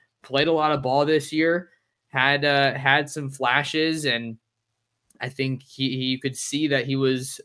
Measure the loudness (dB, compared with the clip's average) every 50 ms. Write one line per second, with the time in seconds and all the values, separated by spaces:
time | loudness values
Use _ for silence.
0 | _ _ _ _ -10 -2 0 2 2 2 2 2 2 2 0 0 0 0 2 2
1 | 2 4 2 2 0 -2 -2 0 2 2 2 0 -2 -8 _ _ _ _ _ _
2 | _ _ 0 2 2 4 2 2 2 2 2 4 2 2 0 0 2 4 4 4
3 | 2 -2 -6 -8 -8 -8 -6 -2 0 2 2 2 0 0 0 0 0 0 0 0
4 | 0 0 -2 -2 -2 -6 -12 -14 _ _ _ _ _ _ _ _ _ _ _ _
5 | _ _ _ -12 -10 -8 -6 -4 -4 -4 -4 -6 -10 -14 -8 -4 -4 -4 -4 -2
6 | -4 -4 -4 -2 -4 -6 -6 -8 -8 -6 -4 -2 0 0 0 0 -2 -2 -2 0
7 | 2 0 0 0 -4 -8 -10 -12 -12